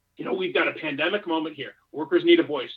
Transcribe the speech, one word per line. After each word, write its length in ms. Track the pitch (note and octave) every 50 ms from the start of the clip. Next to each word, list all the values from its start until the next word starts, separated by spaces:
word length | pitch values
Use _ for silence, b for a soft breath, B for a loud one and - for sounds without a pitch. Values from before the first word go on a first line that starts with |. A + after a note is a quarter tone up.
| _ _ _
You 100 | - -
know, 80 | - -
we've 180 | - F#3 F3 -
got 160 | F#3+ D#4 E4
a 40 | -
pandemic 540 | - - D3+ C#3 C3+ D#3 F3+ G3+ G#3 G3+
moment 300 | F3 D#3+ D#3+ D#3 D#3+ D#3
here. 160 | - B2 - - _ _ _ -
Workers 320 | C#3 D#3 - F#3 E3+ D#3+
need 160 | E3+ E3+ E3+
a 60 | E3
voice 220 | C3+ D3 C3+ A#2 - -